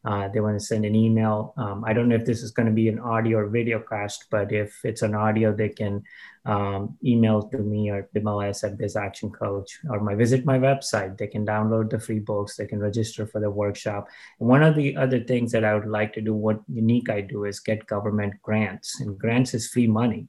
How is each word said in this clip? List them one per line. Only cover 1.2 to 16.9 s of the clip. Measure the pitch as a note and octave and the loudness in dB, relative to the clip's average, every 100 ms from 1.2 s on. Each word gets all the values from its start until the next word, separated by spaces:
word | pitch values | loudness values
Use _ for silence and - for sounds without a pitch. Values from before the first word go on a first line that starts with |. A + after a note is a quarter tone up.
| A2 G#2+ - - | 2 0 -4 -6
Um, | G#2 G2+ | -6 -6
I | A2 | 0
don't | A#2 A#2+ | 2 4
know | |
if | A#2 | 2
this | A#2 A2+ | 2 -4
is | A2 | -4
gonna | - A2+ | 0 2
be | A2 A2 | 4 2
an | A2 | 0
audio | A#2+ A2+ A2+ A2 | -2 0 2 2
or | G2+ | 2
video | A#2 A#2 A2 | 0 0 -2
cast, | - G#2+ G#2 - - | -4 -6 -6 -10 -4
but | G#2+ G2+ | -2 0
if | G#2+ G#2 - | -2 -4 -6
it's | A#2+ A2 | -6 -2
an | A2 | -2
audio, | G#2+ G#2+ G#2+ A2 | 0 2 4 2
they | G#2 G#2 | 2 -2
can, | - G#2 G2+ - - - _ | -2 -4 -4 -8 -20 -20 _
um, | - G#2 G2+ G2 G2+ - | -4 -2 -2 -4 -6 -4
email | - A#2 A2 G#2+ G#2 | 2 4 6 4 2
to | C3+ | -4
me | G#2 G#2 G#2 | -2 0 -2
or | G2+ F#2+ | -4 -4
Bimal | G#2 G#2+ G2+ G2+ | -2 -2 -2 -2
S | G2 | -4
at | G#2 G2+ | -6 -4
Biz | G#2 | -4
Action | G#2+ G#2 - G#2 | -4 -6 -8 -10
Coach, | - G#2+ G2 G2 - D3+ | -6 -4 -4 -8 -12 -6
or | G#2+ | -4
my, | G#2 | -2
visit | G#2 A#2+ C3 | 2 2 2
my | B2+ C3 | 2 4
website. | C3+ C3+ - A2 F#2+ G2 | 4 2 0 -4 -4 -6
They | G#2 | -6
can | G#2+ | -4
download | G#2 G#2+ G#2+ A2+ A2 | -2 0 2 2 0
the | A2+ | -2
free | - A2 | -2 -4
books. | G#2 G#2 G2+ | -2 -4 -4
They | - | -8
can | G#2 G#2+ | -6 -2
register | G#2 A2 A2+ - G#2+ | -2 -2 -4 -4 -6
for | G#2+ | -2
the | G#2 | -2
workshop. | G2+ G#2 G2+ A2 G2+ - - - _ | -2 -4 -4 -6 -6 -10 -20 -20 _
And | A#2 | 4
one | C3+ | 8
of | D#3 | 8
the | D3+ C#3 C3 | 6 0 0
other | B2+ B2 | 2 0
things | A2 B2 A#2 | 2 0 2
that | A2+ | 2
I | G#2+ | 2
would | G#2+ G#2+ | 2 0
like | G#2+ A2 | -2 -2
to | A2+ | -2
do, | A2 | -2
what | G#2+ G#2+ G#2+ - | 0 0 0 -4
unique | B2 A2+ | 0 4